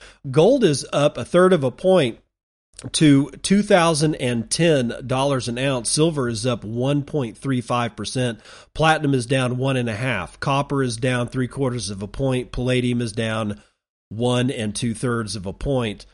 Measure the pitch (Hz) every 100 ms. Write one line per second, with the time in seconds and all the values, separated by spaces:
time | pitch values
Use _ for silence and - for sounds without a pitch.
0 | - _ 135 127 185 277 190 139 - 160
1 | 147 131 - 175 185 180 131 - 185 185
2 | 123 - _ _ _ _ _ - 123 -
3 | 156 139 143 - - 196 208 190 170 151
4 | 156 147 123 117 110 - 170 143 117 104
5 | 120 131 143 135 120 117 139 127 110 147
6 | 165 147 120 110 123 117 101 117 135 143
7 | 139 151 117 101 139 123 - 123 117 -
8 | 104 131 123 110 - - - - 160 156
9 | 143 131 113 135 123 123 135 131 120 107
10 | 127 104 80 - 151 139 143 139 127 113
11 | 127 123 120 131 123 131 135 123 95 98
12 | 101 - 135 127 110 127 123 127 123 120
13 | 120 104 113 110 107 104 _ _ _ _
14 | _ 107 123 123 127 127 107 - 120 107
15 | 127 117 107 104 95 - 143 131 113 101
16 | -